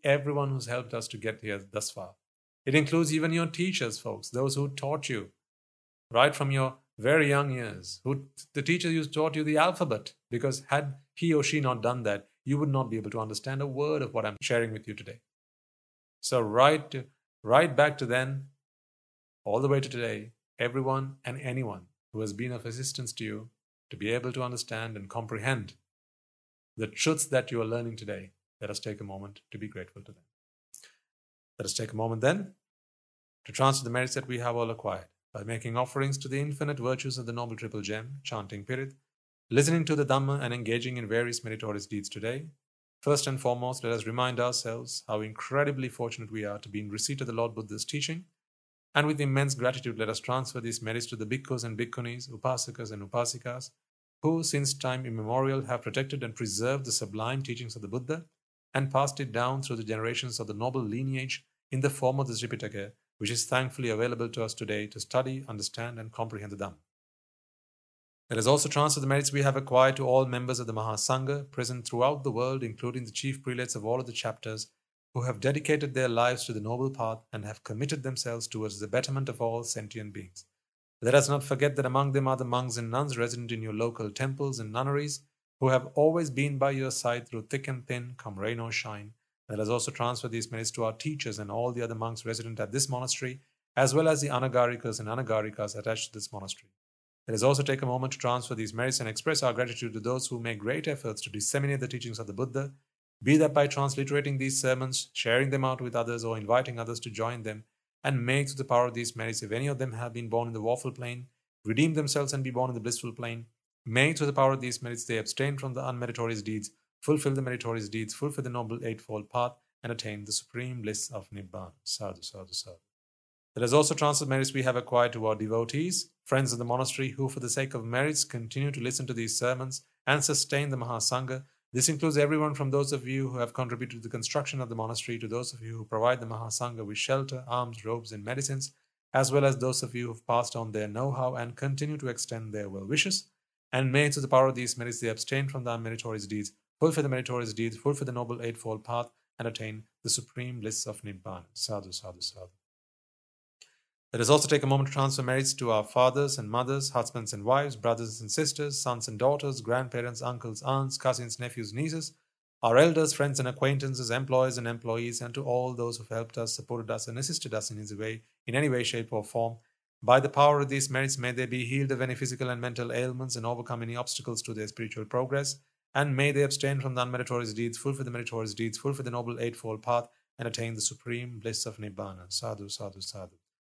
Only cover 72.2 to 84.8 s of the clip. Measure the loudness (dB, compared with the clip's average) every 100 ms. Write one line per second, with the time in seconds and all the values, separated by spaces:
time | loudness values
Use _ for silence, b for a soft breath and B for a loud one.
72.2 | -2 0 0 0 -4 -4 -6 -4 -6 -4
73.2 | -4 -4 -4 -4 -4 -2 0 0 -2 -4
74.2 | -4 -6 -6 -8 -10 _ _ _ _ -4
75.2 | -2 0 2 2 2 2 2 2 4 4
76.2 | 4 2 -2 -4 -4 -2 -2 0 -4 -4
77.2 | _ -10 -8 -10 -8 -4 -2 -2 -4 -4
78.2 | -4 -4 -6 -4 -4 -6 0 0 2 0
79.2 | -2 -2 -2 0 -2 -4 -6 -10 -10 -10
80.2 | -12 -16 -20 _ _ _ _ _ 6 8
81.2 | 8 2 2 2 2 2 2 4 4 4
82.2 | 2 2 2 0 0 -2 0 0 0 0
83.2 | -2 -2 -6 -4 -4 0 0 -2 -6 -2
84.2 | -4 -2 -4 -4 -4 -2